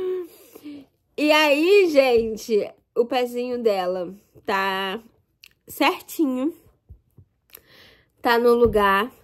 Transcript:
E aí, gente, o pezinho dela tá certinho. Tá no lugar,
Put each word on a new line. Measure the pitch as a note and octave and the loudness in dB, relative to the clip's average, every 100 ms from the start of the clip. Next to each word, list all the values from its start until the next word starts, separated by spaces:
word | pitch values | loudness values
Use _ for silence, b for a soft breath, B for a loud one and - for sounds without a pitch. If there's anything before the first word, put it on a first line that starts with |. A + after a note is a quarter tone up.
| F#4 F#4 E4+ B B B D4 C#4+ B _ _ - | -6 -6 -10 B B B -20 -20 B _ _ -4
E | D4 | 2
aí, | D4+ D#4 C#4+ E4 G4+ F#4 | 4 4 2 4 4 4
gente, | D4 C4 A#3+ A3+ G#3+ - G#3 - - _ - | 4 4 2 0 -6 -4 -2 -2 -10 _ -4
o | B3 | -2
pezinho | C4 B3 A#3+ B3 B3 | -2 -4 -6 -8 -2
dela | A3+ G3 F3+ F#3 F3 G3 _ - | -2 0 -2 -4 -8 -14 _ -20
tá | - G3 G3 F#3+ F#3+ G#3 - _ _ _ - _ - | -6 -4 -2 -4 -6 -8 -14 _ _ _ -20 _ -18
certinho. | - D4 F#4 - - D4 B3+ C#4 E4+ _ _ _ - _ _ _ _ _ - b b b b b _ | -2 -2 -2 -8 -4 -2 -2 -4 -6 _ _ _ -20 _ _ _ _ _ -20 b b b b b _
Tá | B3+ A#3 | 0 2
no | A#3+ A#3+ | 4 4
lugar, | A#3 G#3 G3 G3 A#3+ b | 4 4 2 2 -2 b